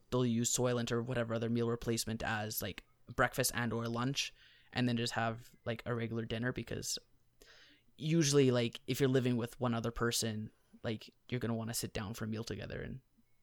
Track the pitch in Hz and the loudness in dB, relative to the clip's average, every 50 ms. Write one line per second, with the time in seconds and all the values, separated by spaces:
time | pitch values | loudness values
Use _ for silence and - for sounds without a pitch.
0 | _ - - 127 127 120 113 117 120 - - 127 123 123 123 120 117 117 120 117 | _ -2 0 2 4 4 4 2 2 2 2 2 2 2 2 0 0 0 0 -2
1 | 117 123 127 120 117 113 113 113 120 113 117 117 117 117 120 117 - 120 117 113 | 0 0 -2 -2 -2 0 -2 -2 0 2 2 2 2 2 0 -2 0 0 0 0
2 | - 120 113 110 - - 110 107 107 107 110 - - 101 87 - - _ _ _ | 0 -2 -4 -4 -2 -2 -2 -2 -2 -4 -4 -6 -6 -6 -8 -10 -14 _ _ _
3 | _ - 120 - 123 123 - - 127 - - 120 120 113 113 117 117 117 117 117 | _ -6 0 2 2 2 2 0 0 0 0 -2 -2 -2 -2 -2 -2 -2 -2 -2
4 | 123 135 143 - - - - - - - - - - - - 123 123 123 120 117 | 0 -2 0 -2 -4 -6 -6 -14 -20 -20 -20 -20 -16 -6 -2 0 2 2 2 2
5 | 120 117 - 113 113 117 113 117 - - - - - 120 117 - - - 120 113 | 0 0 0 0 0 0 -2 -4 -10 -18 -20 -10 -6 -6 -6 -4 -4 -4 -4 -2
6 | 117 110 113 117 113 117 117 110 120 127 - 113 117 - - 107 - - - - | -2 -2 -4 -4 -4 -4 -4 -2 -2 -2 -2 -4 -6 -6 -6 -6 -4 -4 -6 -6
7 | - _ _ _ _ _ _ - - - - - - - - _ _ _ - - | -8 _ _ _ _ _ _ -20 -20 -20 -20 -20 -20 -20 -20 _ _ _ -12 -6
8 | 135 156 160 165 156 143 143 143 135 127 123 120 120 117 - - - - 131 - | -2 2 4 4 6 6 8 8 8 8 6 4 2 0 -2 -6 -4 -2 0 2
9 | 143 131 131 131 120 127 123 117 120 - - - 123 120 117 117 113 117 - - | 4 4 4 4 4 4 2 0 0 -4 -4 -2 0 0 0 0 0 -2 -2 0
10 | 117 117 - - 113 113 107 107 107 - - _ _ _ - - - 120 110 110 | 0 0 2 0 0 -2 -2 -4 -6 -8 -12 _ _ _ -16 -8 -6 -6 -6 -6
11 | - - - _ _ - 127 123 123 117 117 113 113 113 117 - - - - 110 | -8 -14 -20 _ _ -6 -4 -2 -2 -2 -2 -2 -2 -4 -4 -4 -4 -4 -4 -4
12 | 107 95 113 - 110 110 110 107 117 - - - - - - - - - 131 131 | -6 -6 -6 -6 -4 -4 -4 -4 -4 -6 -6 -8 -8 -8 -8 -8 -8 -8 -10 -12
13 | - _ _ _ _ _ _ _ | -14 _ _ _ _ _ _ _